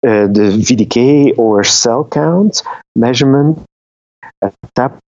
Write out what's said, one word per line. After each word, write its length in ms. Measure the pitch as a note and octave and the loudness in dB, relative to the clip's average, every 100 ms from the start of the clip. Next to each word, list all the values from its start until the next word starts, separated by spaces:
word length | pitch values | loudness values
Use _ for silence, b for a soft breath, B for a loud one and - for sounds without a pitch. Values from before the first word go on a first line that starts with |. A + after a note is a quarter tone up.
uh, 220 | C3 G#2 G#2 | 0 2 2
the 240 | G2+ G#2 G2+ - | 2 0 0 0
V 80 | |
D 120 | B2 G#2+ | 0 0
K 460 | - B2 D3 C#3 | 0 2 4 2
or 300 | - A2+ G#2 | 2 2 2
cell 400 | G2+ - A#2+ A#2 | 0 -2 -2 -2
count 580 | D3+ D3 D#3 F3 G#3 - B B _ - | -4 -2 -2 0 0 -2 B B _ -2
measurement, 680 | A#2 B2 C3+ C#3 D3 D#3 - _ _ _ _ _ B _ | -2 0 2 2 0 -2 -8 _ _ _ _ _ B _
at 100 | G2+ - - | -8 -8 -10
that 240 | - B2+ - _ | -4 -4 -6 _